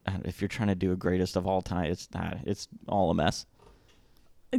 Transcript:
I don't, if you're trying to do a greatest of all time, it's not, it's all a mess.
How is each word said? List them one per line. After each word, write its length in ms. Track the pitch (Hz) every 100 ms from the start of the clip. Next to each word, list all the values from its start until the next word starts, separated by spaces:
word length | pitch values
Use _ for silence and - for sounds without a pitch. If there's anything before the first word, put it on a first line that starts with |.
| -
I 60 |
don't, 140 | 95 -
if 140 | -
you're 80 | 101
trying 220 | - 104
to 60 | 95
do 180 | 95
a 20 | 92
greatest 400 | 90 90 92 -
of 100 | 92
all 160 | 95
time, 300 | 90 87 80
it's 160 | 92 -
not, 240 | 92 85 - -
it's 240 | 101 - - -
all 220 | 104 90
a 40 | 87
mess. 320 | 78 - - _ - - - - _ - - - -